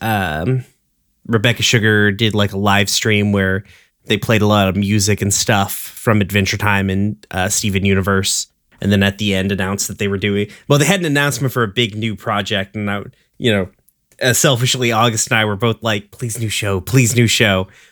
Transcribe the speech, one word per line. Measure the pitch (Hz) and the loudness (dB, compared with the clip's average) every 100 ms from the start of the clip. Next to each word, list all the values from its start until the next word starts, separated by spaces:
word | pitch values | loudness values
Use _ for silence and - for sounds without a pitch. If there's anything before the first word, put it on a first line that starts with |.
um, | 113 104 90 78 90 131 - _ _ _ _ _ - | -4 -2 -2 -4 -2 -2 -4 _ _ _ _ _ -2
Rebecca | 113 120 110 | 0 2 0
Sugar | - 120 107 107 104 | 2 2 4 4 4
did, | 98 113 107 | 2 0 2
like, | 101 | 0
a | 98 | 0
live | 104 101 101 | 2 2 2
stream | - 117 104 104 | 0 0 2 2
where | 101 95 95 - - _ _ | 2 0 -2 -6 -20 _ _
they | - 107 | -2 -2
played | - 110 | 2 2
a | 104 | 4
lot | 107 95 | 4 4
of | 92 | 2
music | 101 107 101 101 | 0 0 0 0
and | 101 | 0
stuff | 101 - 104 98 | -2 0 0 0
from | - - - - 104 | -6 -12 -8 -2 0
Adventure | 95 104 98 104 | 0 0 -2 -2
Time | 104 98 95 | 0 0 0
and, | 95 104 104 - | -2 -2 -6 -10
uh, | 92 92 | -4 -2
Steven | - 107 95 98 | -2 -2 0 2
Universe. | 98 95 98 98 - - _ _ _ | 0 2 0 0 -4 -8 _ _ _
And | 98 | 0
then | 101 | 2
at | 98 95 | 2 0
the | 104 95 | -2 -2
end | 98 | -2
announced | 98 95 98 - | -2 -2 -4 -6
that | 101 | -4
they | 101 | -4
were | 98 | -2
doing, | 104 101 104 - - | -2 -2 -4 -8 0
well, | 143 | 2
they | 156 | 2
had | 196 | 0
an | 170 | 0
announcement | 143 143 120 135 | 0 0 0 -4
for | 127 | -2
a | 110 | -2
big | 95 117 107 | 0 -2 -2
new | 113 101 | -6 -6
project. | - 104 101 101 95 110 | -4 -4 -2 -4 -4 -6
And | 104 | -6
I, | 101 - - _ _ | -6 -10 -18 _ _
you | 120 | 0
know, | 104 92 - _ _ _ _ | 0 -2 -8 _ _ _ _
uh, | 127 | -2
selfishly, | 113 156 123 123 127 120 | 2 2 2 0 -2 0
August | 110 120 110 - | 2 2 0 0
and | 117 | 0
I | |
were | 107 98 | 0 0
both | 117 110 | -2 -2
like, | 117 107 104 | -2 -4 -6
"Please, | - 120 107 | -10 -8 -6
new | 113 | -6
show, | - 104 95 | -4 -2 -4
please, | 87 131 117 | 0 2 2
new | 120 113 | 2 2
show." | - 110 95 92 - _ | 4 2 2 -2 -10 _